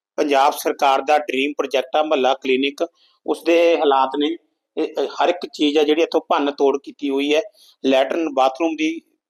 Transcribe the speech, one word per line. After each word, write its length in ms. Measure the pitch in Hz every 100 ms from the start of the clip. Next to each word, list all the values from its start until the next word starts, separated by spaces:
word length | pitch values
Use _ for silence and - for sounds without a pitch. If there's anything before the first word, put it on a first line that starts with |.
| _ -
ਪੰਜਾਬ 360 | 151 135 147
ਸਰਕਾਰ 500 | - 160 143 143 135
ਦਾ 160 | 139 151
ਡ੍ਰੀਮ 340 | - 135 147 147
ਪ੍ਰੋਜੈਕਟ 400 | 139 135 - 156
ਆ 60 |
ਮੁਹੱਲਾ 320 | 156 147 127
ਕਲੀਨਿਕ, 520 | 135 131 131 139 143 170 _ _ _ -
ਉਸਦੇ 460 | 147 160 170 170
ਇਹ 60 | 156
ਹਾਲਾਤ 320 | 147 135 131 147
ਨੇ। 80 | 147 170 _ _ _ -
ਇਹ, 60 |
ਇਹ 260 | 160 - 139
ਹਰ 200 | - 151
ਇੱਕ 180 | 175 -
ਚੀਜ਼ 240 | - 147 151
ਆ 40 |
ਜਿਹੜੀ 200 | 147 156
ਇੱਥੋਂ 180 | 160 160
ਭੰਨ 300 | - 165 143
ਤੋੜ 280 | 143 139 139
ਕੀਤੀ 280 | - - 143
ਹੋਈ 240 | 139 143
ਹੈ। 80 | 151 - - _ _
ਲੈਟਰਨ 500 | 131 131 135 170 160
ਬਾਥਰੂਮ 420 | 131 131 131 165 156
ਦੀ 240 | 156 165 - _